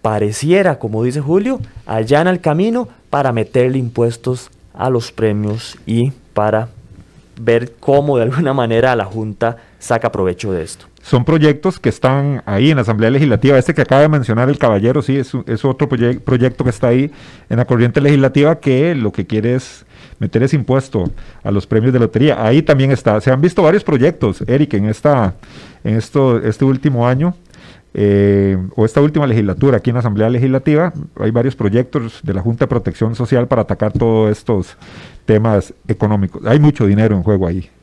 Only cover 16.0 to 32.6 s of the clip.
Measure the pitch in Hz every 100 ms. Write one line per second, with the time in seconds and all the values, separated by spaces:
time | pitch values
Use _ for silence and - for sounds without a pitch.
16 | 120 123 - 127 127 127 127 117 123 123
17 | 143 - - - _ 113 123 123 120 147
18 | 143 143 135 143 147 165 143 131 160 156
19 | 107 - 92 110 117 127 - - _ -
20 | - - 101 113 131 151 120 131 - 110
21 | 87 - - - 101 101 - 110 120 127
22 | 113 110 147 123 110 139 160 143 135 131
23 | - 107 131 131 170 175 160 196 196 139
24 | 143 175 113 90 101 131 151 104 107 107
25 | 147 139 98 - - - - - - 110
26 | - 147 131 117 110 107 135 135 151 123
27 | 120 131 170 175 _ - - - _ -
28 | 104 101 101 101 98 95 92 - 110 -
29 | 147 151 143 117 101 87 139 127 - 120
30 | 117 104 110 123 131 131 156 151 175 151
31 | 147 - 107 117 127 - 107 110 123 147
32 | 113 - - 95 92 117